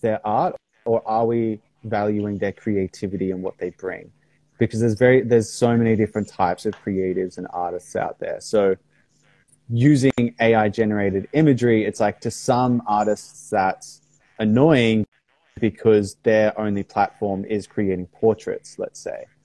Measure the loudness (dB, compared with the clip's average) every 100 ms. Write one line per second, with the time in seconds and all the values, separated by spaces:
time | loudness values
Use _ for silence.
0 | -4 -4 -2 -2 -2 -6 _ _ -2 -2
1 | 0 0 0 0 -2 -6 _ _ -6 -2
2 | -2 -2 -4 -4 -4 -4 -4 -2 -2 -6
3 | -8 -4 -4 -4 -8 -8 -10 -8 -12 -12
4 | -16 _ _ _ _ -4 -4 0 0 4
5 | 4 4 4 2 2 0 2 4 2 2
6 | 0 -2 -6 -2 -2 -2 -6 -6 -6 -4
7 | -2 -2 -6 -8 -10 -6 -6 -8 -8 -6
8 | -6 -8 -10 -10 -2 2 2 0 _ _
9 | _ _ _ _ _ _ -6 2 4 4
10 | 2 2 -2 0 2 4 2 0 0 0
11 | 0 -2 -2 2 2 4 2 2 0 -2
12 | -2 -2 -8 -6 -2 0 2 0 0 0
13 | 0 -2 -6 -20 -6 -2 0 -2 -12 -20
14 | _ _ _ -4 0 4 4 4 4 0
15 | -2 _ _ _ _ -4 -4 0 4 4
16 | 2 -4 0 2 2 0 -4 -4 -4 -2
17 | -4 -4 -6 -6 -4 -6 -6 -4 -2 -2
18 | -6 -2 0 0 -4 -10 -12 -12 -12 -12
19 | -12 -12 -14 _